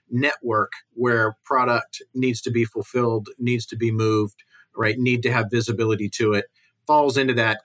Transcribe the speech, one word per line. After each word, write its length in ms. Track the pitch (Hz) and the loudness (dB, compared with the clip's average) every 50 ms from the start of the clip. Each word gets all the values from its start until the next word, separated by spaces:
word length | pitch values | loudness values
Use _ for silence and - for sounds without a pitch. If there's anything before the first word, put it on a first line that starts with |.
| _ _ | _ _
network 640 | 123 123 139 147 - - - 117 110 107 104 - - - - _ _ | -2 0 0 0 0 -2 -2 0 0 0 0 -2 -4 -12 -18 _ _
where 440 | 117 123 123 117 113 110 110 107 - _ | -2 0 2 2 2 2 0 -2 -6 _
product 560 | - 143 131 123 123 120 113 - - - - - - - | -2 0 0 2 2 2 0 -2 -4 -12 -18 -18 -10 -4
needs 260 | 127 131 127 117 - | -2 -2 0 -2 -2
to 100 | - 127 | -4 -2
be 140 | 117 117 117 | 0 0 0
fulfilled, 640 | 113 - 110 101 - - 127 120 117 113 110 104 - - - | -2 -2 -6 -8 -4 -2 -2 0 0 0 -2 -4 -8 -8 -4
needs 280 | 123 123 123 117 110 | -2 -2 -2 -2 -4
to 100 | - 113 | -6 -6
be 140 | 110 117 113 | -4 -2 0
moved, 540 | 110 110 110 110 110 107 104 101 - - _ _ _ - _ _ _ | 0 0 0 2 2 0 0 -2 -6 -12 _ _ _ -20 _ _ _
right, 200 | 110 113 107 107 127 | -2 -2 0 0 0
need 220 | 123 123 123 120 | 0 0 0 0
to 120 | 117 120 113 | 0 0 0
have 140 | 117 113 101 | 0 0 0
visibility 580 | 123 117 113 - 107 98 113 110 110 - 107 98 | 0 0 0 0 -2 0 0 0 0 0 -2 -4
to 240 | - - 117 107 104 | -2 0 0 2 2
it, 120 | 101 - - _ _ _ _ _ _ _ | 0 -2 -4 _ _ _ _ _ _ _
falls 300 | - 151 151 147 139 127 | 2 4 4 4 4 2
into 180 | 139 135 131 123 | 2 2 2 2
that 280 | 120 113 110 107 - - | 2 2 2 0 -2 -2